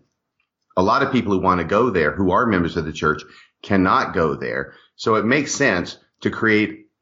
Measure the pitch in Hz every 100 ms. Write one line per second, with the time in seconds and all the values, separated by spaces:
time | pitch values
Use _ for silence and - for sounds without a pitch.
0 | _ _ _ _ _ _ _ - 95 127
1 | 135 131 101 95 92 90 80 101 123 92
2 | 78 76 95 95 120 92 82 85 78 76
3 | 80 76 - - - _ - 101 92 123
4 | - 92 80 69 64 62 69 - _ -
5 | 117 110 104 135 127 - 139 90 87 -
6 | _ _ 110 - 113 107 104 - - _